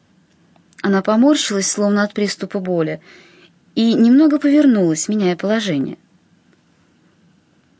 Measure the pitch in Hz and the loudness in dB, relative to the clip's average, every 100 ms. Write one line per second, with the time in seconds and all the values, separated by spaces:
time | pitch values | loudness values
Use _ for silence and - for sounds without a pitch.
0 | _ _ _ _ _ _ _ - 202 196 | _ _ _ _ _ _ _ -10 -2 -2
1 | 190 220 262 302 - 202 190 - 202 202 | 0 2 2 2 -2 -4 -2 -2 0 0
2 | 208 - 202 - 190 208 185 180 156 156 | -2 -4 -6 -6 -8 -8 -4 -4 -4 -6
3 | - - - _ _ _ _ - 226 220 | -14 -20 -20 _ _ _ _ -2 0 2
4 | 226 262 311 285 285 285 285 220 175 156 | 4 4 4 2 2 4 4 4 0 -2
5 | - 214 185 175 196 220 208 147 120 - | -4 -2 -2 -2 -2 -4 -2 -4 -6 -8
6 | _ _ _ _ _ _ _ _ _ _ | _ _ _ _ _ _ _ _ _ _
7 | _ _ _ _ _ _ _ | _ _ _ _ _ _ _